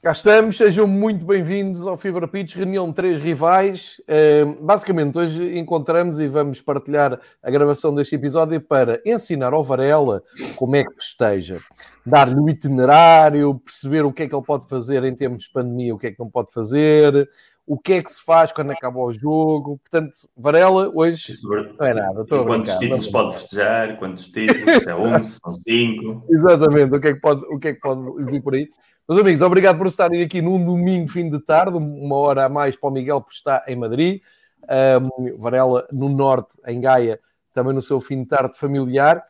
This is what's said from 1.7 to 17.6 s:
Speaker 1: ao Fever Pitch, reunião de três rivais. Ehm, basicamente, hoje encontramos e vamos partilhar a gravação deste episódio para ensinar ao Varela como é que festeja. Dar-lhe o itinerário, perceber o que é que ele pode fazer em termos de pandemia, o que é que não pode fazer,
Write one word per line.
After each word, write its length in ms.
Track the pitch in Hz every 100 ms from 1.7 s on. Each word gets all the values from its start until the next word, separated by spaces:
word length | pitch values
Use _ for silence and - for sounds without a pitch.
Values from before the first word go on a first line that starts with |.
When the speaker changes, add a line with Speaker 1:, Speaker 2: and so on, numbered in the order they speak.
| 175 185
Speaker 1:
ao 100 | 180
Fever 300 | 196 175 165
Pitch, 280 | 196 175 175
reunião 320 | 185 190 175
de 60 |
três 260 | 156 185 160
rivais. 800 | 156 147 160 185 196 185 - - -
Ehm, 500 | 151 151 147 147 147
basicamente, 560 | 156 202 196 175 147 147
hoje 400 | 170 160 175 175
encontramos 640 | 165 165 139 165 175 151
e 80 | 147
vamos 340 | 143 143 127
partilhar 580 | - 139 135 147 143 127 _ _
a 80 | -
gravação 460 | 139 147 143 160 143
deste 180 | 139
episódio 480 | 147 143 147 160 160
para 400 | 156 139 117 117
ensinar 500 | 208 233 - 151 127
ao 100 | 151
Varela 580 | 139 131 135 151 139 101 _ - - -
como 200 | 123 139
é 80 |
que 100 | -
festeja. 680 | - - - 113 98 82 90 _ _ - _ -
Dar-lhe 340 | 143 131 131
o 80 | 151
itinerário, 1120 | 156 143 131 127 151 165 165 156 147 147 131 -
perceber 400 | - 139 156 143
o 80 |
que 80 | 135
é 80 | 147
que 60 | 139
ele 100 | 123
pode 220 | 143 _
fazer 360 | 131 117 139
em 120 | 131 127
termos 300 | 131 120 -
de 60 |
pandemia, 440 | 135 123 120 120 107
o 20 |
que 80 | 120
é 60 |
que 80 | 98
não 100 | 117
pode 240 | 123 120
fazer, 760 | - 110 139 151 151 147 143 139 _ _ _